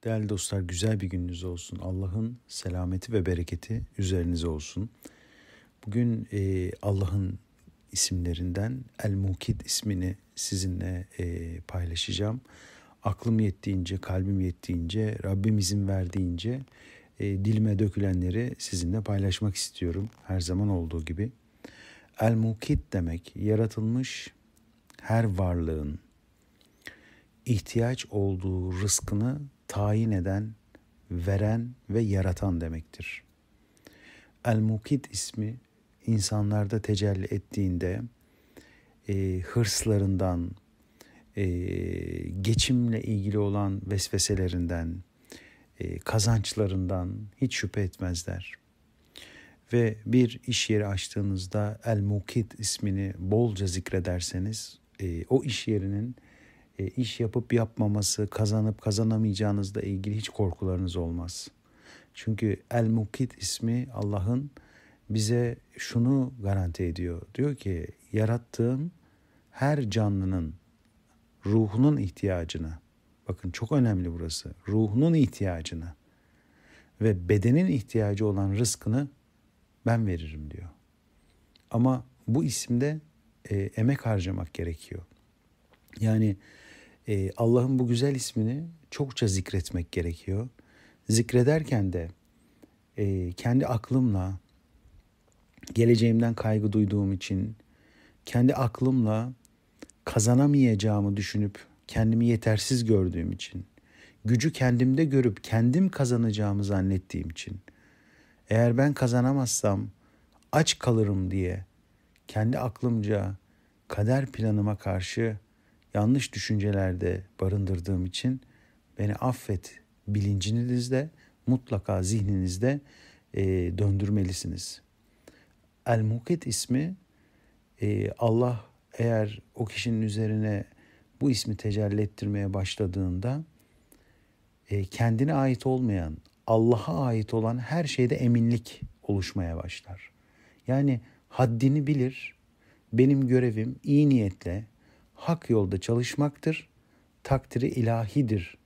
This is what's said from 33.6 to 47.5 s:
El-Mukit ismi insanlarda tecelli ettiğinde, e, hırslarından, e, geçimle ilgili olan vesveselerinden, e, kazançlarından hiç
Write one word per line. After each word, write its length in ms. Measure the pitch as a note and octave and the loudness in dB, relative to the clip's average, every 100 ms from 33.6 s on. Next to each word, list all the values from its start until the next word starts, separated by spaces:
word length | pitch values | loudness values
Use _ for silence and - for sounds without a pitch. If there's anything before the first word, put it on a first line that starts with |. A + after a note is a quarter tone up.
| _ _ - - - - - _ | _ _ -20 -20 -20 -20 -20 _
El-Mukit 680 | - G#2+ G#2+ A2 - C#3+ - | 2 2 4 0 0 -2 -2
ismi 420 | G2+ - - G#2+ B2 _ _ _ _ - | -8 -8 -6 -6 -8 _ _ _ _ 0
insanlarda 760 | A2+ G2+ G#2+ G2+ G#2 G#2 A2 | 0 2 0 0 0 0 -2
tecelli 420 | - G#2 G#2 F#2+ | 0 0 2 0
ettiğinde, 800 | F#2+ G2+ - - G2 F2 F2+ F#2+ A#2+ _ _ _ _ - - _ _ _ - | -2 -6 -6 -2 0 0 -2 -4 -8 _ _ _ _ -20 -20 _ _ _ -6
e, 320 | G2+ F#2+ F#2 | -2 -2 -2
hırslarından, 1120 | F2 - A2 - - G#2 G2 F#2+ F#2 F2 F2 - _ _ _ _ - - _ - | -2 0 0 0 2 2 4 2 2 0 -4 -8 _ _ _ _ -20 -20 _ -4
e, 100 | F#2+ F2 F2+ F2+ E2+ F2 G1+ G1+ G1+ F2+ | -2 -2 -2 -4 -4 -4 -6 -8 -6 -4
geçimle 640 | G2 A2+ - B2+ A#2+ A2 | 2 2 4 4 2 0
ilgili 360 | - G#2 G2 G#2 | 0 -2 0 0
olan 420 | G2+ G2+ G2+ G2 F#2+ | 0 0 0 -2 -2
vesveselerinden, 1120 | G2+ - G2 - G2 F#2 F2+ E2+ E2+ E2 E2+ - _ _ - - - _ _ | -2 -2 0 0 2 0 0 -2 -2 -4 -6 -12 _ _ -20 -20 -20 _ _
e, 180 | E2 E2 | -8 -6
kazançlarından 1160 | - A2 G#2 A2+ G2 - G#2 F#2+ F#2 F#2 F2+ G2+ G#2+ - | -2 0 2 2 0 0 0 0 0 -2 -4 -6 -12 -4
hiç 200 | B2+ | -4